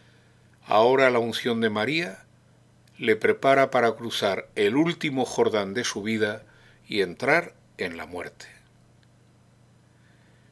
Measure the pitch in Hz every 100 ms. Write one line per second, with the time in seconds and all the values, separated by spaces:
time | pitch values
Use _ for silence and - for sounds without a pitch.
0 | _ _ _ _ _ _ - 104 120 131
1 | 131 123 117 104 123 117 113 107 110 156
2 | 180 190 - _ _ _ _ _ _ -
3 | 117 107 - - 139 135 131 127 117 113
4 | 117 - 107 92 - - 101 127 165 165
5 | 151 131 117 - 113 104 98 104 120 110
6 | 104 110 107 110 - - - _ - 104
7 | 90 82 127 160 - - _ - 92 82
8 | 80 87 - - - - _ _ _ _
9 | _ _ _ _ _ _ _ _ _ _
10 | _ _ _ _ _